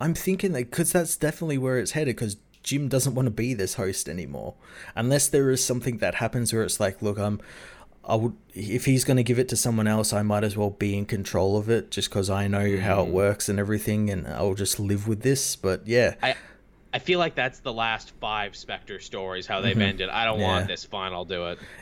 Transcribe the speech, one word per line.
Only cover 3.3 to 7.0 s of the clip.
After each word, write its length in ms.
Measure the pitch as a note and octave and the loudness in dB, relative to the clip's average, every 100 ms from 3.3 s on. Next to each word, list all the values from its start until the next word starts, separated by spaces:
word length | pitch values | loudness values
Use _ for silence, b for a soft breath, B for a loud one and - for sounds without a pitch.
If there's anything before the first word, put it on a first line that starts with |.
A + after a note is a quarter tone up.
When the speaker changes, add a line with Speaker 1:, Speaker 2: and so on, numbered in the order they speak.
Speaker 1:
be 240 | G#2+ A#2+ | 0 -2
this 200 | A#2+ F#2+ | -2 -2
host 340 | - F#2+ - - | -2 -4 -4 -6
anymore, 460 | E2+ D2 C#2 G#1+ - B B B - | -6 -8 -8 -10 -12 B B B -2
unless 320 | A#2+ C#3+ - | 2 2 4
there 220 | D3 C#3 | 4 4
is 120 | C3 | 4
something 340 | - B2 C3+ A2+ | 0 -2 -2 -2
that 180 | F#2 - | -2 0
happens 360 | A2+ B2+ A#2 | -2 0 0
where 100 | A2+ | 0
it's 160 | G#2 - | 0 0
like, 200 | G2+ F#2+ | 0 0